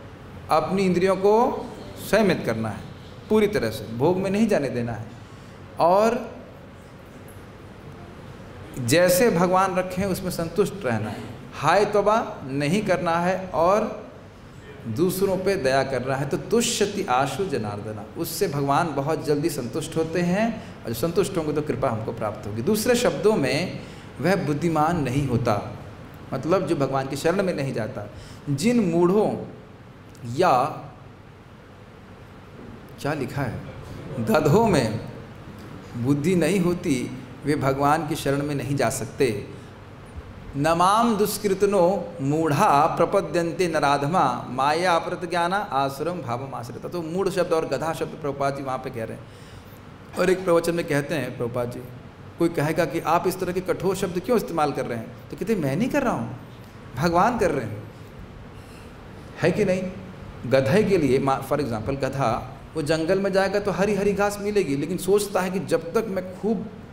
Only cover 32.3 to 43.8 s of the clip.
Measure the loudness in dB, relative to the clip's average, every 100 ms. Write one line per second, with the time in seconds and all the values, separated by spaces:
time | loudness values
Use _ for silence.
32.3 | -20 -18 -18 -16 -16 -18 -8 -4 -2 -4
33.3 | -4 -4 -6 -10 -14 -14 -14 -10 -4 2
34.3 | 4 6 6 6 4 2 -2 -8 -12 -16
35.3 | -16 -16 -16 -16 -16 -12 -4 0 2 4
36.3 | 4 4 4 2 0 0 0 -2 -8 -12
37.3 | -6 -2 0 2 2 4 2 0 -2 0
38.3 | 0 0 -4 -2 0 0 0 -6 0 2
39.3 | 2 -6 -14 -16 -18 -20 -18 -16 -16 -14
40.3 | -16 -8 -2 2 4 4 6 4 4 0
41.3 | 0 0 2 4 4 4 2 -4 -4 0
42.3 | 2 2 4 6 6 4 4 2 2 2
43.3 | 0 0 0 0 2